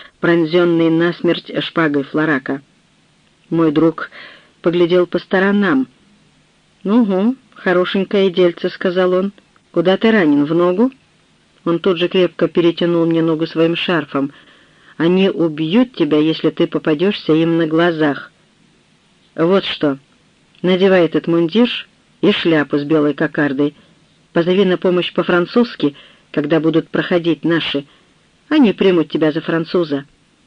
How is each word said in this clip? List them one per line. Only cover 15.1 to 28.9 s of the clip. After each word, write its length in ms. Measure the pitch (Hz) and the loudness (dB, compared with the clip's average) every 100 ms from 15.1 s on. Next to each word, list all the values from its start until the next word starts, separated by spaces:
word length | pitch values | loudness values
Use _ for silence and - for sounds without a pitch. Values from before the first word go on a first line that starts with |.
| 185 190 | 2 2
убьют 640 | - 165 151 160 208 247 | 0 -2 -2 -2 0 0
тебя, 240 | - 160 151 | 0 0 2
если 320 | 156 156 160 | 0 0 -2
ты 180 | 151 170 | -2 -2
попадёшься 640 | 156 165 151 185 208 - | -2 -2 0 0 -2 0
им 240 | 156 165 165 | 0 2 0
на 100 | 160 | 0
глазах. 640 | 160 175 160 151 135 - _ _ _ _ _ _ _ _ _ _ - | 0 0 0 -2 -2 -10 _ _ _ _ _ _ _ _ _ _ -4
Вот 280 | 165 190 | 0 0
что, 360 | - - 151 139 _ _ _ _ _ _ | -2 -4 -4 -4 _ _ _ _ _ _
надевай 420 | 175 185 190 185 160 | 0 2 4 4 2
этот 220 | 156 156 | 0 0
мундир 420 | 170 170 214 240 - - _ _ _ | 0 0 2 0 -2 -14 _ _ _
и 100 | 196 | 0
шляпу 480 | 208 175 160 143 147 | 0 0 0 0 -2
с 40 | |
белой 300 | 147 156 147 | 0 0 0
кокардой. 600 | 139 156 160 147 135 147 - _ _ _ _ _ | -2 -4 -2 -2 0 -2 -4 _ _ _ _ _
Позови 320 | - 165 185 190 | -2 0 2 2
на 120 | 180 | 0
помощь 360 | 190 180 170 | 0 0 -2
по-французски, 840 | - 170 175 175 240 240 - 143 143 - _ _ | -4 -2 0 0 0 0 0 -4 -4 -16 _ _
когда 280 | - 147 160 | -6 0 0
будут 300 | 160 160 160 | 2 0 -2
проходить 560 | - 151 180 170 151 156 | -4 -2 -2 0 -2 0
наши. 400 | 165 - 143 143 _ _ _ _ _ - | -2 -2 -8 -8 _ _ _ _ _ -2
Они 240 | 311 240 | 2 4
примут 360 | 180 196 | 4 2